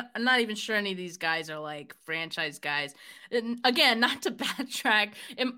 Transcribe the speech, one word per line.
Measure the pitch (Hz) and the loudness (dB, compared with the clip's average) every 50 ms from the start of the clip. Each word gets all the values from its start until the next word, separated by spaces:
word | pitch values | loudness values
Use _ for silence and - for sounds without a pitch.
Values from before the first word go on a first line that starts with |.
| 240 240 _ | -2 -2 _
I'm | 220 233 | -2 2
not | 254 254 247 | 4 4 4
even | 233 214 214 | 2 0 -2
sure | 208 - - 220 | -6 -4 -2 0
any | 208 202 202 190 | 0 0 -2 -4
of | 185 | -6
these | 180 175 170 | -6 -10 -8
guys | - 170 160 165 165 160 156 | -4 -2 0 0 0 -2 -6
are, | 156 156 | -8 -8
like, | 151 151 151 147 143 143 - - _ | -8 -8 -8 -10 -12 -14 -18 -18 _
franchise | - 160 160 165 165 - 170 160 147 143 - | -6 -4 -4 -4 -4 -4 -4 -4 -4 -4 -6
guys. | - 147 147 143 143 139 - - - - - - - - | -4 -2 -2 -2 -2 -4 -8 -14 -20 -20 -20 -20 -10 -2
And | 214 240 226 233 233 240 - | -2 -2 -2 -2 -4 2 2
again, | 247 247 330 302 262 233 226 | 2 4 6 6 6 8 6
<laughs> | |
not | 240 247 277 - - | 4 2 2 0 -2
to | - | -4
backtrack. | - - 233 - - - 262 - - - - 262 214 214 208 208 - - - - 269 | -4 -2 -4 -4 -4 -4 -6 -6 -6 -2 2 4 4 4 4 2 -2 -12 -16 -14 -4
It, | - 254 254 240 | -2 -2 -2 -2